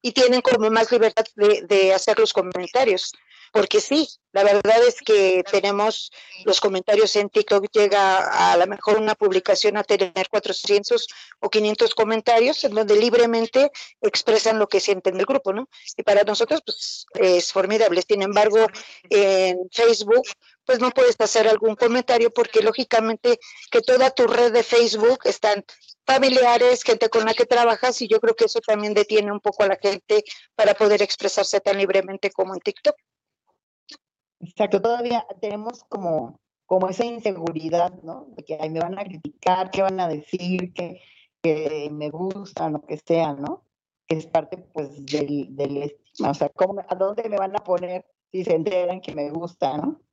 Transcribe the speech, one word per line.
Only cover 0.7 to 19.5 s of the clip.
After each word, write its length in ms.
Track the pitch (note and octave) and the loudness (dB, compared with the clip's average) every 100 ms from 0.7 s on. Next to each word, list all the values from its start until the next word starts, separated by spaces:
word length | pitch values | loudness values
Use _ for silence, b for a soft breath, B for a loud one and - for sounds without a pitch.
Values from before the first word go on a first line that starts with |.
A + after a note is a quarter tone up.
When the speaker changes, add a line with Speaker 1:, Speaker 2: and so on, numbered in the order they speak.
Speaker 1:
más 200 | A3 A3 | 0 2
libertad 340 | B3 A3 A3 A3 - | 2 2 0 -6 0
de, 260 | G#3 G#3 | 2 2
de 300 | F3 G3+ F#3+ | 0 2 4
hacer 260 | F#3+ - G#3+ | 2 0 0
los 140 | A3 | 0
comentarios, 800 | - F#3 F3+ F3+ B3 C4 F#3 - - b b b | 0 -4 -6 -4 0 0 0 -4 -16 b b b
porque 280 | A3 G3 G#3 | 0 2 0
sí, 280 | - D4 D4+ - _ | 0 -2 -2 -8 _
la 100 | G3 | 2
verdad 400 | G3+ G3+ G3 A3+ A#3+ | 4 4 4 4 4
es 80 | A#3+ | 2
que 440 | - G#3 F#3+ F#3 F3+ | 2 4 4 2 0
tenemos 640 | G3+ G3 G3+ G#3+ - - B B F#3+ | -2 0 0 -2 -2 -12 B B -8
los 140 | F#3+ F#3+ | -2 0
comentarios 560 | G#3 F#3+ F#3 G#3 G#3+ | 0 -2 0 2 4
en 140 | G#3 G3+ | 2 0
TikTok, 380 | A3 G3+ G3+ G3 | -2 2 0 0
llega 460 | G#3+ G#3 G3+ G3 F#3+ | 2 2 4 2 2
a, 340 | - - F3+ | 0 0 2
a 20 | F3+ | 4
lo 100 | F#3 | 2
mejor 300 | G3+ - G#3+ | -2 0 0
una 180 | G#3+ | 0
publicación 600 | G#3+ G#3 F#3 F#3 F#3+ G#3 G#3 | 0 0 0 0 0 0 -2
a 80 | |
tener 440 | G3+ G3+ F#3+ E3+ F#3 | 0 0 0 -4 -4
cuatrocientos 760 | G#3+ G3+ F#3 - G3+ G3+ A#3+ - B B B | -4 -4 -8 0 0 2 -4 -4 B B B
o 120 | G3+ | -4
quinientos 440 | G#3+ G#3+ G#3+ A3+ | 0 0 0 0
comentarios 720 | - G#3+ A3 G#3+ A#3 B3 D#4 | 0 -2 0 2 2 2 0
en 100 | C4+ | -2
donde 220 | G#3 G#3+ G#3 | -2 2 4
libremente 760 | A#3 A#3 A#3 A#3 A3+ C4 C#4+ B B _ | 4 2 2 2 0 2 0 B B _
expresan 580 | G#3+ - - A3 A3 A3 | -4 -2 0 2 2 0
lo 80 | G3+ | 0
que 140 | G3 | 0
sienten 380 | F#3+ F#3+ G3 F#3 | 0 -2 -2 -2
del 80 | G#3 | -2
grupo, 260 | C4+ - | -2 -2
¿no? 160 | G3 C4 B B - | -6 -8 B B -6
Y 60 | |
para 200 | - G3+ | 2 2
nosotros, 400 | G#3 G#3 A#3 D#4 | 2 0 -2 -2
pues, 420 | - - - - - | -4 -12 -10 -12 -14
es 380 | - F#3+ F3+ F3 | 0 2 2 0
formidable. 500 | F#3+ F#3+ G#3+ A3 F3 F3 | -2 -2 2 2 2 0
Sin 140 | G#3 | -2
embargo, 440 | G3 G#3 G#3+ G#3+ A3 B B B F#3 | 0 2 2 4 2 B B B _
en 580 | G3+ G3 F#3+ F#3 | 2 4 2 0